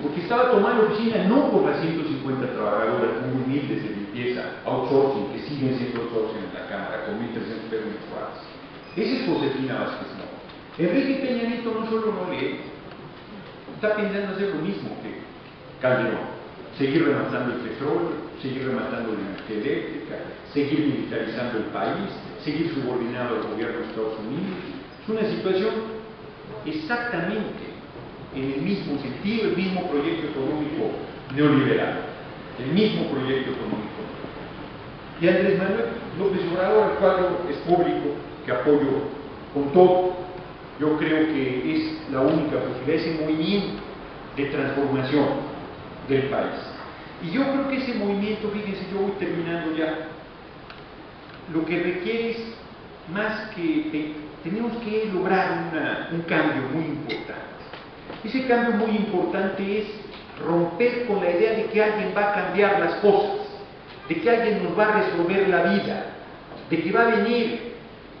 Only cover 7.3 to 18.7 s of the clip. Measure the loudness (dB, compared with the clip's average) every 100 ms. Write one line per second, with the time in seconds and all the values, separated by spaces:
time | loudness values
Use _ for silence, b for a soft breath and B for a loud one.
7.3 | -4 -6 -6 -4 -4 -4 -8 -8 -8 -8
8.3 | -10 -14 -16 -16 -16 -8 -2 0 0 0
9.3 | 0 0 0 -2 -2 -4 -6 -8 -10 -12
10.3 | -12 -14 -16 -10 0 2 4 2 2 0
11.3 | 0 0 -2 -2 -2 0 0 0 -2 -2
12.3 | -2 -2 -4 -10 -12 -14 -14 -14 -16 -16
13.3 | -16 -14 -16 -14 -2 0 2 0 0 -2
14.3 | -2 -2 0 -2 -4 -6 -8 -10 -10 -12
15.3 | -16 -18 -18 -16 0 2 4 2 -2 -6
16.3 | -10 -12 -14 -10 -2 2 4 4 2 0
17.3 | -2 -2 -4 -6 -4 0 0 0 -4 -8
18.3 | -8 -6 -4 -2